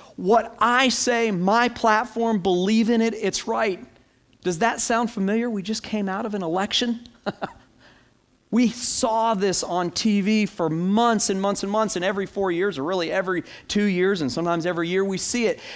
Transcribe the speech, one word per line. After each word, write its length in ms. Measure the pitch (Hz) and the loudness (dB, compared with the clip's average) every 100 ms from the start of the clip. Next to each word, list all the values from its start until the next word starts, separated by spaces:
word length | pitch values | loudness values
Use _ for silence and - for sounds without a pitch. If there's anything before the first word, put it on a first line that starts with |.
| - - | -18 -4
What 400 | 180 226 226 - | 2 2 2 0
I 300 | 226 247 262 | 2 4 2
say, 420 | - 247 233 226 | 2 0 0 0
my 380 | 180 185 233 240 | 0 2 2 2
platform, 720 | 233 226 214 247 233 226 214 | 0 2 2 0 -2 0 0
believe 500 | 190 180 190 220 220 | 2 2 2 2 4
in 120 | 233 | 2
it, 140 | 226 - | 2 0
it's 320 | 196 - 247 | -4 -4 -4
right." 360 | 226 226 - - _ _ _ _ _ | -2 -2 -4 -10 _ _ _ _ _
Does 160 | 180 165 | -4 0
that 200 | 165 - | 0 0
sound 300 | - 233 233 | 0 0 0
familiar? 400 | 208 196 226 240 | -2 0 0 -2
We 140 | 208 | -4
just 180 | 180 220 | -4 -6
came 260 | - 214 196 | -4 -4 -4
out 180 | 196 233 | -4 -6
of 100 | 202 | -4
an 80 | |
election. 640 | 165 180 208 - 240 233 - - - | -2 -2 -2 -2 -2 -4 -8 -10 -8
<laughs> 60 | - - - _ _ - _ _ _ _ _ - | -8 -10 -12 _ _ -20 _ _ _ _ _ -2
We 180 | 226 240 | 2 2
saw 640 | - - - 240 226 226 | 0 -4 -2 0 2 2
this 300 | 202 196 170 | 2 0 0
on 280 | - 175 175 | -2 -2 -2
T 300 | - 220 202 | 0 2 2
V 240 | 196 214 202 | 2 2 2
for 240 | - 165 | 0 -2
months 600 | 160 185 208 233 214 - | 0 2 4 4 2 0
and 120 | 190 | 0
months 220 | 196 196 | 0 -2
and 80 | 196 | -2
months, 260 | 214 214 180 | 0 0 0
and 80 | 185 | -2
every 200 | 202 190 | -2 -4
four 260 | 202 190 | -2 -2
years, 240 | 170 202 135 | 0 -2 -2
or 60 | |
really 280 | 147 185 160 | -2 -2 -2
every 320 | 185 185 175 - - - | -2 -2 -4 -6 -12 -4
two 160 | 208 | 0
years, 380 | 208 180 190 196 | 2 2 2 0
and 100 | 135 | -2
sometimes 340 | 165 170 170 170 | -2 0 0 -2
every 220 | 170 170 | -2 0
year, 160 | 190 | 0
we 140 | 196 185 | 0 -2
see 300 | - 240 214 | -2 0 -2
it, 120 | - - | -2 -10